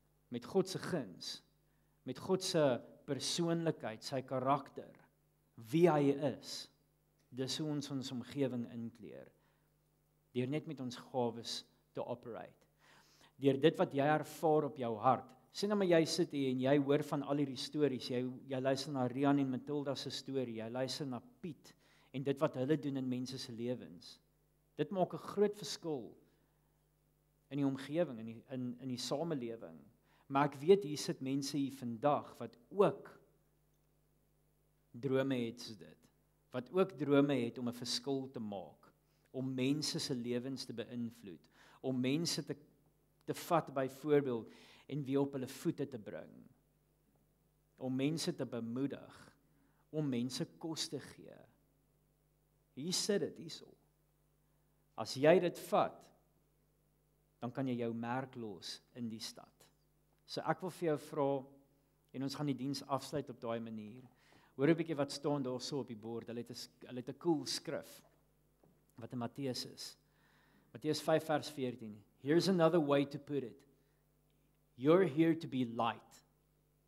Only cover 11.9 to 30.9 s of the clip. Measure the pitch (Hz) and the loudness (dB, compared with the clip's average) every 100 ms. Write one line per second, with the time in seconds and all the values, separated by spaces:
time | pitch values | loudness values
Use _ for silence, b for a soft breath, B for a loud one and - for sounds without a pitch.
11.9 | - - 120 123 101 - - _ _ b | -8 -6 -8 -10 -12 -14 -18 _ _ b
12.9 | b b b b b 135 135 156 165 165 | b b b b b 4 6 6 4 0
13.9 | 139 143 156 143 - 165 151 147 120 117 | 2 4 2 0 0 4 4 2 -2 -4
14.9 | 107 120 113 - - _ - 202 208 185 | 2 4 4 0 -18 _ -4 0 2 8
15.9 | 165 156 - 160 147 135 127 127 147 135 | 8 8 4 2 2 2 4 6 8 8
16.9 | 147 147 147 - 143 139 127 - 156 143 | 6 4 -2 0 2 0 -2 -4 2 2
17.9 | 127 - 123 127 127 135 131 135 131 160 | 2 -2 -2 -2 -4 -6 -2 2 0 0
18.9 | 139 123 123 139 143 135 127 - 147 139 | 0 0 4 6 6 4 0 -2 -4 -2
19.9 | 127 139 - - 135 120 110 113 123 131 | -4 -6 -8 -4 -2 -2 -4 -6 -2 -2
20.9 | - 143 120 - _ 180 - - - b | -4 -6 -6 -10 _ -12 -12 -16 -20 b
21.9 | b b 135 139 139 151 131 131 151 147 | b b -4 0 2 2 2 2 2 0
22.9 | 135 131 123 127 127 - 113 117 120 85 | -2 -2 -2 -4 -8 -10 -6 -4 -6 -8
23.9 | 87 - - _ _ _ _ _ - 143 | -18 -20 -20 _ _ _ _ _ -6 -2
24.9 | 196 175 160 - 202 202 208 - - 165 | 0 0 -2 -4 2 2 0 -8 -8 -6
25.9 | 139 95 - _ b b b b _ _ | -6 -8 -16 _ b b b b _ _
26.9 | _ _ _ _ _ - 139 139 135 135 | _ _ _ _ _ -8 -2 0 -2 -4
27.9 | 156 160 113 113 113 - 131 123 117 135 | 0 0 -2 -10 -12 -10 -6 -6 -6 -6
28.9 | 123 - 143 170 147 117 113 90 80 69 | -6 -4 -2 -2 -4 -4 -8 -12 -16 -20
29.9 | _ b b b 139 147 135 151 196 151 | _ b b b 2 2 4 6 6 6